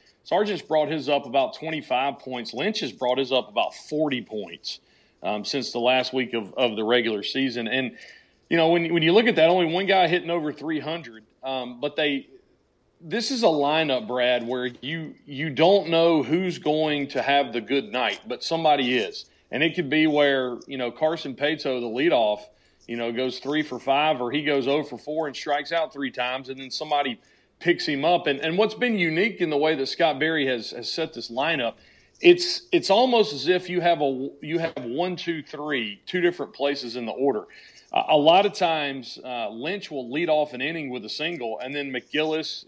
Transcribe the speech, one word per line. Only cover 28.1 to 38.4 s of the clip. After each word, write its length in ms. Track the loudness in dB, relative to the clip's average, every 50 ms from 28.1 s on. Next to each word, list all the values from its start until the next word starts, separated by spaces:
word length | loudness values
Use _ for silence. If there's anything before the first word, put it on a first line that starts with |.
| 2 2 2
And, 120 | 0 -2 0
and 180 | -2 -2 2 2
what's 160 | 2 2 2
been 240 | -2 0 0 2 0
unique 420 | 0 0 2 0 0 0 0 -2
in 80 | -2 0
the 80 | 2
way 160 | 2 2 2 2
that 140 | 0 -2
Scott 320 | -4 0 0 2 2 2 0
Berry 260 | 0 0 0 0 0
has, 240 | 0 -2 -2 -4 -10
has 220 | -12 -10 -10 -8
set 240 | -6 -6 -6 -6 -6
this 160 | -12 -12 -8
lineup, 460 | -4 -2 -2 -2 0 0 -2 -4 -4 _ _ _ _ _ _ _ _ _
it's, 460 | 8 8 8 8 4 -4 -6 -8 -6 0
it's 200 | 0 0 2 4
almost 420 | 4 4 4 4 4 4 4 2 0
as 140 | -4 0
if 240 | 0 0 0 0 -2
you 100 | -4 0
have 200 | 2 2 2 4
a, 280 | 2 0 0 -2 -6 -8 -8 -12
you 180 | -10 -6 -4 -4
have 260 | -4 -4 -6 -8 -10
one, 300 | -8 -4 -2 -2 -2 -4
two, 260 | -6 -6 -6 -6 -6
three, 580 | -8 -10 -12 -10 -6 -4 -2 -2 -4 -6 -8 -14 _
two 160 | -6 -2 2
different 320 | 2 2 0 0 -8 -10 -6
places 420 | -2 -2 -2 -2 -2 -6 -8 -8
in 120 | -6 -6
the 40 | -6
order. 340 | -2 0 2 2 2 0 -4 -8 -18 -20 -20 -20 -20 -20 _ -4
Uh, 120 | -2 -2 2 4
a 80 | 4
lot 280 | 6 8 8 8 8